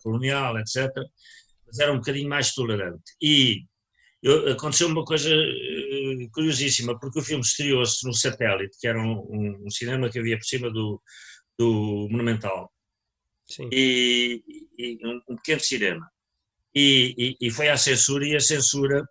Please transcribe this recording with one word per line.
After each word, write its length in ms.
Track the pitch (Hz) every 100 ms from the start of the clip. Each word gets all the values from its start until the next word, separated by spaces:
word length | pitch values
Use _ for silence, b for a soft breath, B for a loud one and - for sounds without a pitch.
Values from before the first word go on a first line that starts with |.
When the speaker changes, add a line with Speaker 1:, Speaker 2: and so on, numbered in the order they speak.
Speaker 1:
colonial, 540 | 113 117 135 139 127 113
et 100 | 107
cetera, 360 | 131 135 135 - _ b b b _ _
mas 120 | 113
era 140 | 147
um 60 | 131
bocadinho 300 | 143 139 143
mais 220 | 143 143
tolerante. 480 | 135 117 104 90 82 - -
E 440 | 151 143 127 95 - _ _ _ _ _
eu, 300 | 135 151 151
aconteceu 360 | 120 151 - 170
uma 160 | 160
coisa, 240 | - 156 156
eh, 960 | 156 135 127 135 156 135 139 135 131 117
curiosíssima, 680 | 151 156 131 139 120 120 120
porque 200 | 135 156
o 40 |
filme 200 | 131 123
estreou-se 600 | 123 - 143 127 117 - 131
no 80 |
Satélite, 640 | 113 131 - 110 98 98 -
que 80 | 117
era 100 | 113
um, 200 | 113 107 104
um, 340 | 107 104 98 104
um 40 |
cinema 380 | - 117 131 120
que 100 | 120
havia 200 | 117 110
por 60 | -
cima 240 | 127 120
do, 300 | 110 107 104 B B B B _ -
do 500 | 117 110 107 104 104
Monumental. 640 | 117 117 110 104 92 92 _ _ _ _ _ _ _ -
Speaker 2:
Sim. 220 | - 123
Speaker 1:
E, 720 | 131 131 123 123 123 120 117 - 104 - -
e 200 | 120 117 117
um, 140 | 123 -
um 80 | 117
pequeno 240 | - 147
cinema. 480 | - 123 98 85 165 _ _ _ _ _ _
E, 600 | 139 139 131 123 127 123 -
e, 60 | 120
e 20 |
foi 180 | 113 151
à 80 | 139
censura, 500 | 139 127 - 143 147
e 80 |
a 60 | 147
censura 640 | - 147 - 139 139 143 143